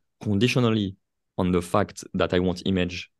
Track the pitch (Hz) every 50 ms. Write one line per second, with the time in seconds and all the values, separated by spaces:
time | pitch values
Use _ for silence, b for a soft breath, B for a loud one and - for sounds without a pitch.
0 | _ _ _ - - 110 101 101 120 123 - 135 123 113 110 107 101 95 101 _
1 | _ _ _ _ _ _ - - 95 90 90 87 85 - - 104 95 - - -
2 | - - - 92 87 82 92 90 90 90 87 90 - 98 95 92 90 90 87 87
3 | - - _